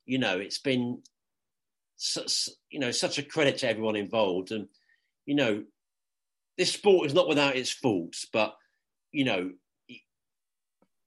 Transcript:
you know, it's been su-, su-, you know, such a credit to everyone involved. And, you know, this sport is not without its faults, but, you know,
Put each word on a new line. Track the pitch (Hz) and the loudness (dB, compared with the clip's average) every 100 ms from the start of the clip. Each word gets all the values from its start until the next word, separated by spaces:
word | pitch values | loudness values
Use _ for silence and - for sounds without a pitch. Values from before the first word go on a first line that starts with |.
| - | -4
you | 131 | -2
know, | 113 92 | 0 -2
it's | 98 - | -4 -6
been | 143 127 123 120 - _ _ _ _ _ _ _ _ - | -2 0 -2 -6 -12 _ _ _ _ _ _ _ _ -10
su-, | - 175 - | -6 -4 -4
su-, | - - - _ | -4 -4 -8 _
you | 147 | -4
know, | 123 | -2
such | 117 180 - | 0 -2 -4
a | |
credit | 135 160 143 127 | -4 2 2 2
to | 123 | 0
everyone | 107 110 107 | 0 -2 -2
involved. | 98 110 98 95 92 | -2 2 2 0 -4
And, | 110 101 _ _ _ _ _ - | -8 -8 _ _ _ _ _ -2
you | 143 | 0
know, | 120 104 - _ _ _ _ _ _ _ _ - | 2 0 -4 _ _ _ _ _ _ _ _ -2
this | 175 | -2
sport | - 202 185 151 | 2 4 6 6
is | |
not | 160 156 | 2 4
without | 147 139 127 | 4 2 0
its | 123 | -4
faults, | - 131 95 82 - - | -2 0 0 -2 -10 -4
but, | 113 107 - _ _ _ _ _ | 0 0 -2 _ _ _ _ _
you | 151 131 | -2 0
know, | 95 92 - _ _ - 120 _ _ _ _ _ _ _ _ _ _ | 0 -4 -8 _ _ -20 -20 _ _ _ _ _ _ _ _ _ _